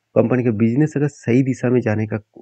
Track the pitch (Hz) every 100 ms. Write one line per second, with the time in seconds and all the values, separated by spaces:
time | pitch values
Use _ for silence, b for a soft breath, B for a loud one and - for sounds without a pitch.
0 | _ - 113 127 123 107 113 123 151 143
1 | 143 - - 120 131 120 123 123 113 104
2 | 107 107 - -